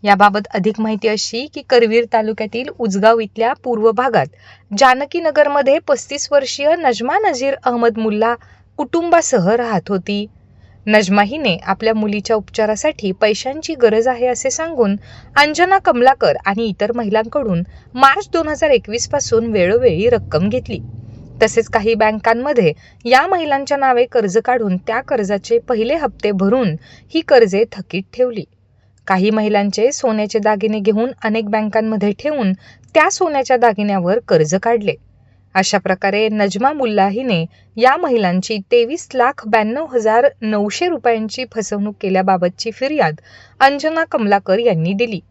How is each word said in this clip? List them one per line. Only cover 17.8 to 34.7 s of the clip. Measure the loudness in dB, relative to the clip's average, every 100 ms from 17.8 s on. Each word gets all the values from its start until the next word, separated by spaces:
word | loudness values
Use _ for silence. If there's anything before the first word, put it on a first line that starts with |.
| -16
मार्च | 2 4 4 -2
दोन | -4 -2
हजार | -2 2
एकवीस | 2 0 -8 -4
पासून | -6 0 -2 0
वेळोवेळी | 0 2 4 2 2 0
रक्कम | 0 -2 -2 -2
घेतली. | -2 -6 -12 -12 -18 -18 -20 -20 0
तसेच | 0 2 -2
काही | -2 0
बँकांमध्ये | 2 0 0 0 0 0 2 2 0 -14 _ 2
या | 4 4
महिलांच्या | 0 0 -2 0 0
नावे | 2 2 2
कर्ज | 0 0 0
काढून | 0 0 0 -4
त्या | -2 -6
कर्जाचे | -2 -2 -2 -4 0 -2
पहिले | 0 -2 0 -2
हप्ते | -2 -4 -4
भरून | 0 2 2 0 -4 -12 -20 _
ही | -6
कर्जे | 4 4 6 2 -2
थकीत | -6 -10 -10 -10
ठेवली. | -4 -4 -4 -12 _ _ _ _ _ -2
काही | 0 2
महिलांचे | 0 0 0 0 0 0
सोन्याचे | 0 -2 -2 -2 -2
दागिने | 0 0 -2 -2
घेऊन | 0 0 -2 -4
अनेक | -4 -4 -2
बँकांमध्ये | -2 -2 -2 -2 -2 -2 -2
ठेवून | -4 -2 -2 -2 -8 -20 -2
त्या | 2 2
सोन्याच्या | 0 -2 -2 0 2
दागिन्यावर | 2 2 -2 -2 0 -2 2
कर्ज | 2 2 0
काढले. | 0